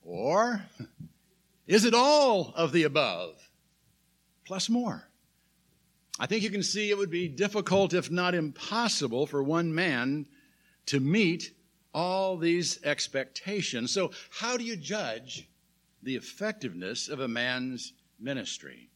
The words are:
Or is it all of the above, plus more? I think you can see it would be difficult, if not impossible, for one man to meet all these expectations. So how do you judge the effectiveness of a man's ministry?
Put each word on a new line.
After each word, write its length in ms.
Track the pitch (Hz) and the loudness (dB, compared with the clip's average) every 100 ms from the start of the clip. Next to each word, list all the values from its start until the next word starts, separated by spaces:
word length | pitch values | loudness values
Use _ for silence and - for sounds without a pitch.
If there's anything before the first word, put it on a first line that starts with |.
Or 600 | 85 87 120 180 240 220 95 - 113 _ - _ _ _ _ _ - | -10 -6 0 2 2 -2 -8 -16 -18 _ -20 _ _ _ _ _ 2
is 160 | 208 | 4
it 100 | 226 | 6
all 580 | 233 269 302 277 208 165 - | 6 8 8 6 4 0 0
of 160 | 165 | 2
the 100 | 160 | 4
above, 540 | 151 143 127 87 87 78 - _ _ _ _ _ _ _ _ _ | 4 4 2 0 -6 -12 -20 _ _ _ _ _ _ _ _ _
plus 240 | - 190 180 | -10 -6 0
more? 400 | 233 240 135 - _ _ _ _ _ _ _ _ _ _ - | 0 0 -6 -10 _ _ _ _ _ _ _ _ _ _ -6
I 100 | 120 | -2
think 180 | 220 | 0
you 60 | 208 | 0
can 120 | 196 | -2
see 280 | 175 196 208 | -2 -2 0
it 60 | 202 | 0
would 140 | 196 | 0
be 160 | 170 180 | -2 -4
difficult, 680 | 131 202 208 - 190 190 | -2 -2 0 2 4 4
if 160 | 180 156 | 2 0
not 280 | 170 180 180 | 0 2 0
impossible, 920 | 156 - - 214 233 - 139 117 147 | -2 -6 -4 0 0 0 -2 0 0
for 160 | 143 | 0
one 320 | 139 160 170 | 0 2 2
man 520 | 160 180 127 123 147 143 _ _ _ _ _ - | 0 0 2 0 -2 -6 _ _ _ _ _ -2
to 140 | 143 | 0
meet 500 | 135 196 190 170 - _ _ _ _ | 2 4 4 2 -6 _ _ _ _
all 440 | 147 180 190 190 185 | -4 -2 0 0 0
these 420 | 165 170 160 - | 2 2 0 -2
expectations. 1040 | 147 147 - 139 131 - - 208 - 120 120 | -2 -2 -2 -4 -6 -10 -6 -4 -4 -4 -2
So 220 | 196 180 - - | -2 -2 -6 -16
how 260 | - 226 247 | -8 -4 -4
do 60 | |
you 140 | 233 214 | -6 -8
judge 720 | 139 208 147 113 127 - - _ _ _ _ _ | -6 -6 -6 -8 -10 -16 -16 _ _ _ _ _
the 100 | 131 | -6
effectiveness 920 | 127 - - 214 214 127 87 92 120 - | -6 -8 -6 -6 -4 -8 -8 -8 -6 -8
of 100 | 143 | -6
a 80 | 131 | -4
man's 680 | 117 123 127 127 123 - _ _ _ | -2 -2 -2 -4 -8 -12 _ _ _
ministry? 680 | 113 135 92 - 71 60 60 | -8 -6 -8 -12 -14 -20 -20